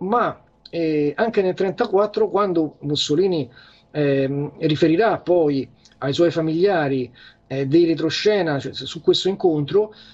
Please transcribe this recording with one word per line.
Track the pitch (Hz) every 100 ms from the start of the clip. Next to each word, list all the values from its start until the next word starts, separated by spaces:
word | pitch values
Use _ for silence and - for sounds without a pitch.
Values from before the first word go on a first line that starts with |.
ma, | 185 233 180 - _ _ -
eh, | 165 160 151 147 143
anche | 226 208
nel | 185 180
trentaquattro, | 196 185 240 196 208 220 208
quando | 196 202 170 151 -
Mussolini, | 147 147 - 147 190 170 123 - - _ _
ehm, | 151 143 135 135 143 147 -
riferirà | 160 147 165 165 175 180
poi | - 175 151 135 120 _ _ _
ai | 139
suoi | 135 170
familiari, | 165 160 160 202 180 143 135 123 - - _ -
eh, | 135 139
dei | 165 170
retroscena, | 151 160 - 208 208 165 139
cioè, | 135
su | - 135 165
questo | 185 175 185
incontro, | 196 185 151 139 190 214 - -